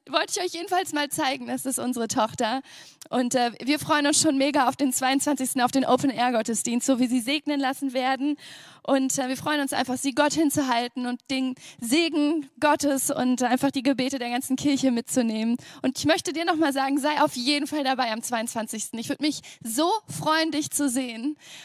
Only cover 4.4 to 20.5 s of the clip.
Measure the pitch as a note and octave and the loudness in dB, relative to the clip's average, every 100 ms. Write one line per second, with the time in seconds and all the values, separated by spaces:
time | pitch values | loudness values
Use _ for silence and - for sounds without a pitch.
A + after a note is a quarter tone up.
4.4 | C#4 C#4+ B3 - C#4 - B3+ C4+ D4 C4+ | 2 4 2 2 -2 0 0 2 0 0
5.4 | C4 C4 A#3+ C4+ - B3+ C#4 A3 B3 A#3 | -2 0 2 2 2 2 2 0 0 0
6.4 | A3 A3 A#3+ A#3 - B3+ B3+ B3+ A3+ D4 | -2 -4 -2 0 2 2 2 0 0 -2
7.4 | D4 C#4+ C4+ C#4 C#4 B3+ B3+ C4+ C#4+ D4 | -2 -2 -2 -2 -4 -2 0 0 -2 -4
8.4 | - - - - - C4+ C4 C4+ B3+ C4 | -10 -20 -20 -10 0 2 2 -2 -2 -4
9.4 | D4 D4 C#4 C4 B3+ B3+ C#4 B3 D4 D4 | -2 -2 0 -2 -2 -2 0 2 2 4
10.4 | D4+ D4 C4 A#3 A#3+ B3+ B3 B3 - C4 | 2 2 2 0 -2 -4 -6 -6 -4 -2
11.4 | C4 B3+ - - A#3 D4+ E4 D4+ D4 E4 | -2 -4 -14 -10 0 2 2 2 2 0
12.4 | C4+ - D4 C#4+ C#4+ C4+ - - B3+ B3 | -4 0 2 2 2 0 0 0 2 2
13.4 | A#3+ B3+ C#4 C4+ B3 B3 B3+ C4+ A#3+ A#3+ | 2 2 2 2 2 2 0 -2 -4 -4
14.4 | - C4 C#4+ C4+ C4 A#3 - C4 A3+ A3 | -2 0 2 4 4 2 0 0 2 0
15.4 | A3+ A#3+ - - C4 - C#4+ F4+ F#4 D4+ | 0 -2 -6 -4 -4 0 2 2 0 -2
16.4 | E4+ D#4+ D4+ C4+ C4+ C#4 D4 D4 D4+ B3 | 0 2 2 2 0 0 0 2 2 2
17.4 | A#3+ D4 D#4 D4+ C4 B3+ A#3+ A3 - A#3 | 0 0 0 -2 0 0 -2 -4 -4 -4
18.4 | A#3 A3+ A3 A3 - A3+ - C4+ D4+ - | -2 -4 -6 -8 -8 -8 -6 -2 -2 -2
19.4 | - - A3+ A3+ E4+ G#4+ - - D4+ D#4+ | -10 -12 -6 0 0 0 -4 -4 0 2
20.4 | D#4+ | 2